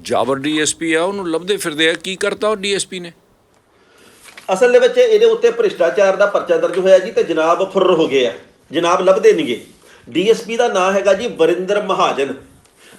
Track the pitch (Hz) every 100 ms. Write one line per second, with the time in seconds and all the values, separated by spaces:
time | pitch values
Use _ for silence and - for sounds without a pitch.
0 | 87 113 117 135 139 156 151 - 165 160
1 | 175 202 180 160 180 202 170 151 160 170
2 | 185 190 202 196 214 214 196 196 - 185
3 | 175 - _ _ _ _ _ _ _ _
4 | _ _ - - - 190 240 247 240 247
5 | 247 214 226 226 233 233 220 175 165 -
6 | 196 185 202 180 151 165 160 175 190 185
7 | - - 190 160 160 175 190 196 185 170
8 | 151 135 120 - - _ _ 135 170 185
9 | 190 190 220 185 135 110 - _ _ -
10 | - 127 196 214 196 226 240 196 185 196
11 | 190 190 233 170 160 170 185 202 190 190
12 | 170 123 139 - - _ _ _ -